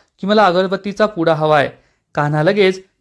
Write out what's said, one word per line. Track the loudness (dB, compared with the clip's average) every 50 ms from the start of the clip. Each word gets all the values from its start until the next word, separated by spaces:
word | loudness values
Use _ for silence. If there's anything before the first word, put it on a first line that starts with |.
| _ _ _ _
की | -4
मला | -2 2 2 2
अगरबत्तीचा | 2 2 0 -2 -2 -4 -6 -8 -8 -4 -2 -4
पुडा | -2 -2 -2 -2 0 0
हवाय." | 0 0 2 2 2 0 0 -4 _ _ _ _ _ _ _ -6
कान्हा | -4 -2 -2 0 0 0
लगेच | 0 2 2 2 0 0 -2 -8 _ _ -14